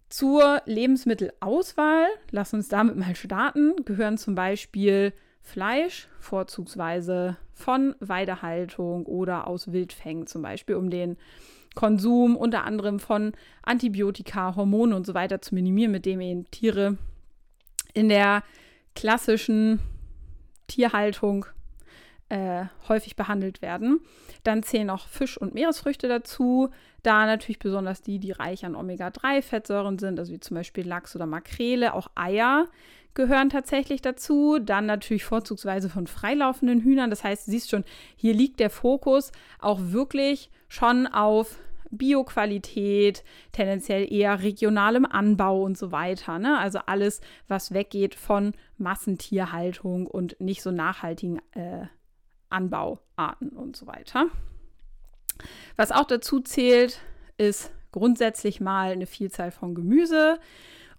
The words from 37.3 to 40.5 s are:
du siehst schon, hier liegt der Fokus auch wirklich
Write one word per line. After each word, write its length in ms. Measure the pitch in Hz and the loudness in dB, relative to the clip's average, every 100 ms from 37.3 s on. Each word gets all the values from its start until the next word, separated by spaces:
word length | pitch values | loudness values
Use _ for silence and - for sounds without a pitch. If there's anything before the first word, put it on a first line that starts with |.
| 202 208 | -4 -4
du 60 | |
siehst 180 | 233 - | -4 -2
schon, 140 | 202 - - - - | -2 -4 -14 -20 0
hier 180 | 226 | 2
liegt 240 | 214 269 - | 4 2 2
der 120 | 208 | 0
Fokus 600 | - 247 277 277 269 - - - - | 2 2 2 4 2 2 -10 -20 -4
auch 180 | 208 190 | -2 -2
wirklich 720 | 180 214 277 277 277 277 - | 0 -2 0 0 0 0 -6